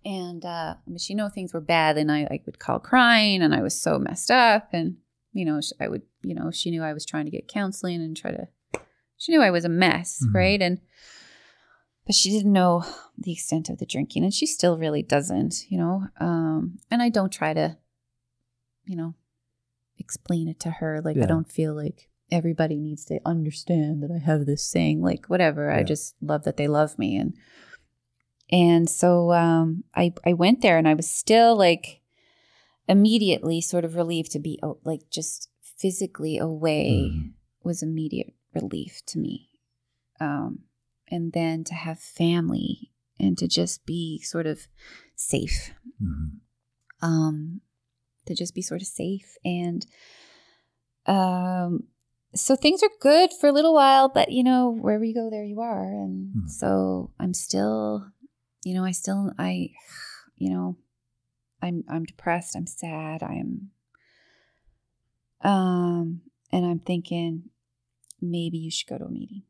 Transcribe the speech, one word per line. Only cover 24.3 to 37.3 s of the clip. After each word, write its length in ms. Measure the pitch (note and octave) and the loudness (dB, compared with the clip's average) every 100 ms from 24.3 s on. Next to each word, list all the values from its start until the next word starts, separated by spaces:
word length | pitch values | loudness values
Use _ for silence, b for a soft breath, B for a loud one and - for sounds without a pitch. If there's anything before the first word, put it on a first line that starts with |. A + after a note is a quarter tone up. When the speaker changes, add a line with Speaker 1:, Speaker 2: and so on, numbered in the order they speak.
| D#3 C#3+ | 2 2
Speaker 1:
this 260 | C#3+ - | -2 -2
thing, 300 | E3+ D#3+ D#3 | 0 2 2
like, 240 | F3+ - - | 0 -2 -2
whatever. 440 | F#3 E3+ D3+ D3 | 2 2 2 0
I 80 | D3+ | 2
Speaker 2:
Yeah. 20 | |
Speaker 1:
just 300 | D3 D3+ - _ | 2 -2 -4 _
love 220 | D3 D3+ | -2 -2
that 120 | D3+ - | -2 -2
they 120 | D3 | 0
love 300 | D3 D3+ - | 2 2 0
me. 200 | - F#2+ | -2 0
And, 160 | - - B B B B B _ _ _ _ _ _ | -2 -6 B B B B B _ _ _ _ _ _
and 380 | F3+ E3+ E3+ E3+ | 4 6 6 4
so, 420 | - F3+ F3 E3+ | 2 4 4 4
um, 520 | F3 E3+ E3 E3 E3+ - | 4 4 4 2 -2 -6
I, 180 | - F3 F3 | 0 0 0
I 80 | - | 0
went 280 | F3 F3+ B3+ | 4 4 6
there, 140 | - E3 | 6 6
and 100 | D#3+ | 6
I 60 | |
was 140 | D#3 D#3+ | 4 0
still, 460 | - - A3 A#3 A3+ | -6 4 8 8 8
like, 440 | F#3 E3 - - _ _ _ _ _ _ _ _ - | 6 4 -2 -20 _ _ _ _ _ _ _ _ 2
immediately 720 | G3 G#3+ A3+ G3+ D#3+ D#3+ E3 | 6 6 4 2 0 0 -2
sort 240 | - F3 | -2 -2
of 100 | E3 | -2
relieved 380 | E3 E3+ E3+ D#3+ | -2 -2 -2 -4
to 80 | D3 | -6
be, 180 | D3 - | -8 -8
oh, 160 | D3+ - | -8 -8
like, 240 | D#3+ D#3+ _ | -8 -8 _
just 400 | - D#3 - - _ | -8 -8 -10 -14 _
physically 760 | - - F#3+ F#3 F#3+ - D#3 D#3 | -20 -4 -4 -2 -8 -6 -6 -4
away 760 | E3 D#3 D#3+ D3+ C#3+ G2+ D#2 | -4 -2 0 0 2 0 0
Speaker 2:
Mm-hmm. 160 | D#2+ D2 | -4 -8